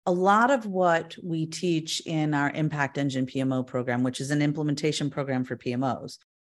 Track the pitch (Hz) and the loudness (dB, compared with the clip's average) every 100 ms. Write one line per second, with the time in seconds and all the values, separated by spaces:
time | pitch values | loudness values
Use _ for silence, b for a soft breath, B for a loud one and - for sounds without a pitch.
0 | - 180 185 196 247 269 214 185 180 165 | 0 4 6 6 6 2 0 2 4 4
1 | 165 - 185 165 160 160 180 160 160 - | 0 -10 -6 -4 -4 -2 0 0 -2 -6
2 | - 156 151 147 143 - 156 147 139 143 | -4 -2 0 0 0 0 -2 0 -2 -2
3 | 143 131 131 135 131 131 127 127 123 120 | -2 -2 -2 -2 0 -2 -2 -4 -2 0
4 | 127 127 139 147 147 147 151 143 156 147 | 0 -2 -2 0 0 0 -2 0 0 0
5 | 143 151 139 127 127 120 131 123 135 76 | -2 -4 -2 -2 -2 -4 -4 -2 -2 -2
6 | - - _ _ | -8 -16 _ _